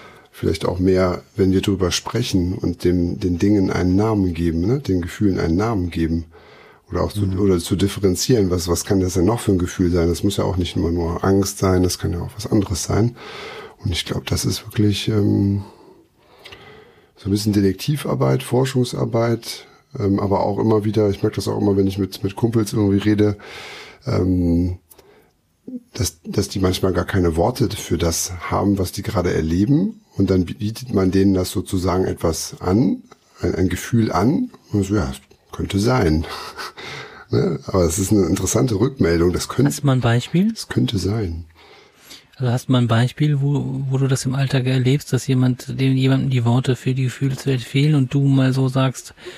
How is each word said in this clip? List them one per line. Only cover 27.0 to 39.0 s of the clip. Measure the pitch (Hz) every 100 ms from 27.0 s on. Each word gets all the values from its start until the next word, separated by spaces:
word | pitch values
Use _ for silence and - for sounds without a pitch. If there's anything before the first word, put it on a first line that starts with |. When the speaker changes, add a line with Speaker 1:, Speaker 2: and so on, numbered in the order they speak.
Speaker 1:
keine | - 95 87 80
Worte | 80 - 107
für | - - 82
das | 85 - - 87 -
haben, | 107 101 95
was | 90
die | -
gerade | - 95 87
erleben. | 85 80 87 107 147 214 - _ -
Und | 95
dann | 92
bietet | 87 - 107 113 -
man | 98 95
denen | 95 98
das | 92 90
sozusagen | 98 - 95 90 90
etwas | 92 90 85 80 - -
an, | 90 104 180 247 - - _ -
ein, | 87
ein | - 92
Gefühl | 90 - 117 110
an. | - 113 196 247 - -
Und | 101
so, | 95 101
„Ja, | 67
es | - _ _ _ -
könnte | 82 95
sein.“ | 117 127 87 78 82
<laughs> | - - - - - - - - - -
Ne? | - 185 147
Aber | - 95
es | 82 90
ist | 92
eine | 107 85
interessante | 95 95 - 131 95
Rückmeldung. | 123 -